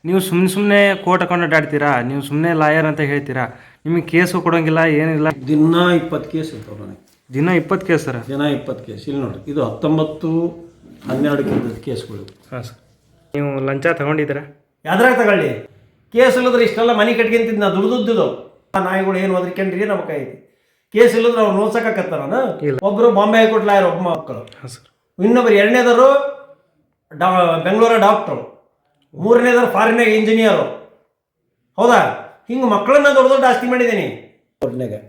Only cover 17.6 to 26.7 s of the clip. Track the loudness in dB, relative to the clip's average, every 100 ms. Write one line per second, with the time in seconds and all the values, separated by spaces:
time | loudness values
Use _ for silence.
17.6 | 0 0 0 0 0 0 -2 -4 -16 _
18.6 | _ -4 -2 -2 -2 -2 -2 -2 -4 -4
19.6 | -6 -4 -4 -4 -6 -8 -10 -16 _ _
20.6 | _ _ _ 2 4 4 0 2 0 0
21.6 | 0 -2 -2 -4 -4 -6 -4 -4 -4 -4
22.6 | -4 -2 -2 2 2 4 2 4 4 2
23.6 | 2 2 2 0 -4 -4 -8 -14 -14 -18
24.6 | -20 -20 _ _ _ -2 2 4 4 4
25.6 | 4 4 4 6 6 4 0 -10 -20 -20
26.6 | _